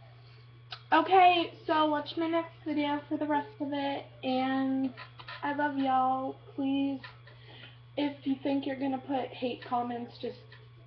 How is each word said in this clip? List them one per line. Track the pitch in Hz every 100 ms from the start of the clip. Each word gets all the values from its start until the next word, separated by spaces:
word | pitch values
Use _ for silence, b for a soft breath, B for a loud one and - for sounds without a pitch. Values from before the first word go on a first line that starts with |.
| B B B B B - - - -
Okay, | 311 320 381 359 349 330 - -
so | 311 302
watch | 294 294 -
my | 330
next | 330 330 - 320
video | 294 285 294 -
for | 302
the | 302
rest | 294 285 -
of | 285
it, | 285 277 277 - -
and | 262 254 262 269 269 262 269 - - - - -
I | 285
love | 277 294 277
y'all. | 269 262 254 262 262 - - -
Please, | 269 277 277 269 - - - B B B B B - -
if | 285 - 277
you | 269
think | 285 277 277
you're | 262
gonna | 277 262
put | 262 277 240
hate | - 247 -
comments, | - 247 240 240 240 -
just | 240 - - - - -